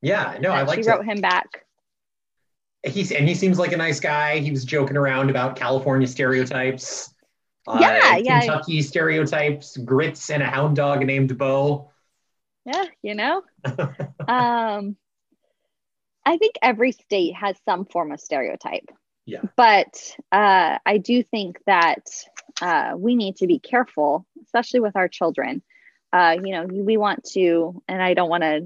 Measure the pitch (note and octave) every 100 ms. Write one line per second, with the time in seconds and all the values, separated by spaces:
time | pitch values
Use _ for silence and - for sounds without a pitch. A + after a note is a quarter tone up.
0 | C#3+ G3+ - - F#3 D3+ C3+ D#3+ A3 A3+
1 | G#3 G#3 F#3 F3+ - - _ _ _ _
2 | _ _ _ _ _ _ _ _ - G3
3 | F#3+ D3 D3 F3 F#3+ F3+ E3+ E3 E3 D3
4 | E3 D3 D3+ D#3 C#3+ C#3 B2+ D3+ C3+ C#3+
5 | C#3 C3 C3+ B2+ B2 - B2 C3+ C3+ C3
6 | B2+ - C3 C3 B2+ C3+ C3 C3 - -
7 | - _ _ _ _ _ - A2 C5 -
8 | C5+ F3+ A#3+ B3 A#3+ G3+ - D#3+ C#3+ F3
9 | D#3+ D#3 D3 D#3 D3 C#3+ - - A#2 C3
10 | D#3 D3+ - D3+ C3+ C3 D3+ D3 C#3+ C#3
11 | C3 C3+ C3+ C3 C3+ C3+ C#3+ C#3+ - _
12 | _ _ _ _ _ _ - D4+ F#4 _
13 | G#3 G#3 A#3 F4+ - _ C3+ B2 C#3+ -
14 | C#3 - C#3+ D3+ D3 A#3+ A3+ G#3 G3+ G3+
15 | _ _ _ _ _ _ _ _ _ _
16 | _ _ - E4 G#4+ - A#3+ A3 B3+ -
17 | _ G3+ E3+ F3 G3+ F#3 - F3+ F#3+ F3
18 | D#3+ D3 - C#3+ A2 - - - - -
19 | _ _ - - G3+ - A#3+ G#3 - -
20 | - - - F#3+ G#3 F#3+ E3 D3+ - G#3
21 | F#3 B3 - A3+ G3 F3+ - F#3 E3+ D3
22 | - - - - - - F3+ D#3+ - F3
23 | G3+ B3 G3+ F#3+ F#3 D#3+ - - B3+ -
24 | D3 D3+ - - C#4 A#3 A#3+ B3+ A3 G3
25 | F3+ - E3+ - B2 B2+ _ _ _ _
26 | _ F3+ E3+ E3 F#3+ F#3 F3 F#3 G3 A3
27 | G#3 F#3+ - - F3+ E3+ E3 F3+ - F#3
28 | F#3 F3+ F3 E3+ D#3+ D3+